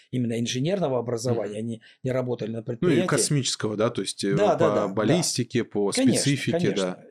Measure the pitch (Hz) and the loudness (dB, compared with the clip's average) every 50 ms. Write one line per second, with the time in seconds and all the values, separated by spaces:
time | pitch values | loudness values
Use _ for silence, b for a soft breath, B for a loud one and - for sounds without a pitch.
0 | B B - 127 120 117 117 117 120 117 120 127 135 165 196 196 170 139 131 123 | B B -4 -2 -2 -2 -2 -2 -2 -2 -2 -2 -2 0 0 0 0 0 0 -2
1 | 117 123 120 113 110 127 117 117 101 104 104 107 113 117 113 110 B B B B | -2 -2 -4 -2 -2 0 0 0 -2 -4 -6 -6 -6 -6 -8 -10 B B B B
2 | - 131 123 131 127 127 120 - 110 107 113 117 110 - 120 117 175 180 143 147 | -6 -2 -2 -2 -2 -2 -4 -4 -4 -6 -6 -6 -8 -8 -6 -2 0 2 2 2
3 | 185 180 151 135 - - 151 143 123 - - - - 107 107 98 110 117 - - | 2 2 2 0 2 2 0 0 0 -2 -4 -4 -4 -2 0 0 0 0 0 -2
4 | 98 - - - - 98 98 170 208 190 156 143 165 156 104 107 104 98 95 110 | -4 -6 -6 -4 -2 0 2 4 4 4 4 4 2 2 2 2 0 0 0 0
5 | 107 110 156 180 160 - - - 120 - - 120 107 - - 104 101 98 - 254 | 2 2 2 2 2 0 -2 -2 -4 -2 0 -2 -2 -2 -2 -2 0 0 2 2
6 | 269 254 196 - - 143 143 135 - 120 139 170 180 - 87 101 92 90 92 - | 4 4 4 2 2 2 0 0 0 0 0 0 0 0 0 0 0 -2 -2 -6
7 | - - | -10 -10